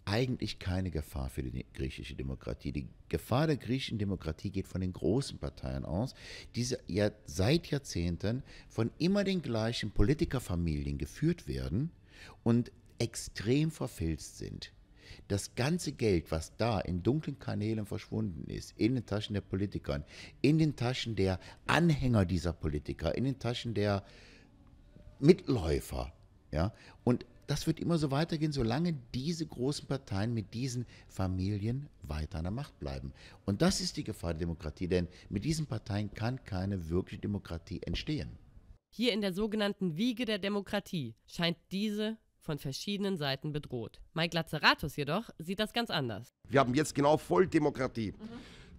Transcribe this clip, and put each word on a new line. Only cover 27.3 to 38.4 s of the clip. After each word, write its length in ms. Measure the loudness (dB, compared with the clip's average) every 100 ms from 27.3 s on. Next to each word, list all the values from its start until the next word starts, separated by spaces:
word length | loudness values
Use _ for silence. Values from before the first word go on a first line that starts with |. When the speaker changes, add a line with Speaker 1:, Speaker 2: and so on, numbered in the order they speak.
| -10 -4
Speaker 1:
das 180 | -2 0
wird 100 | -2
immer 180 | 0 0
so 140 | 2
weitergehen, 400 | 0 0 0 0
solange 440 | 0 2 2 0 -2 -4
diese 320 | -4 -2 -4 -4
großen 400 | -2 -2 -2 -4
Parteien 480 | -4 -2 -2 0
mit 180 | -2 -4
diesen 320 | -4 -4 -4 -6 -12 -10
Familien 840 | -2 -2 0 0 0 -2 -4 -6 -12
weiter 360 | -6 -4 -4 -4
an 60 |
der 60 | -4
Macht 280 | -4 -8 -8
bleiben. 320 | -6 -6 -8 -12 -18 -6
Und 180 | 0 4
das 180 | 4 4
ist 160 | -2 -4
die 60 |
Gefahr 280 | -6 -4 -2
der 60 | 0
Demokratie, 480 | -2 -2 -6 -4 2
denn 180 | 2 2 -4 -4
mit 160 | -2
diesen 220 | 0 -2 -2
Parteien 460 | -4 -4 -2 -2
kann 300 | -2 -2 -4
keine 440 | -6 -2 -2 -2 0
wirkliche 320 | 0 0 -4
Demokratie 600 | -2 -4 -4 -8 -8 -8
entstehen. 460 | -4 -4 -4 -4 -6 -10